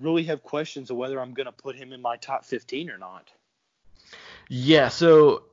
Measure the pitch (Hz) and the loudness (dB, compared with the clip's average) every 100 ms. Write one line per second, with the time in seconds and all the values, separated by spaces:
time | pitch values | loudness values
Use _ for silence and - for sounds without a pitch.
0 | 147 165 160 147 - 147 156 143 127 123 | -4 -4 -4 -8 -8 -10 -8 -12 -12 -10
1 | 131 135 127 123 127 - 139 127 131 131 | -8 -8 -10 -10 -12 -14 -18 -18 -20 -12
2 | 123 120 - 135 - 120 - 131 170 98 | -10 -10 -10 -12 -8 -12 -10 -12 -12 -16
3 | 92 92 _ _ _ _ _ _ _ _ | -18 -20 _ _ _ _ _ _ _ _
4 | _ - - - _ 127 131 156 127 - | _ -20 -20 -20 _ -4 2 4 4 2
5 | 170 156 147 - - | 6 8 8 4 -4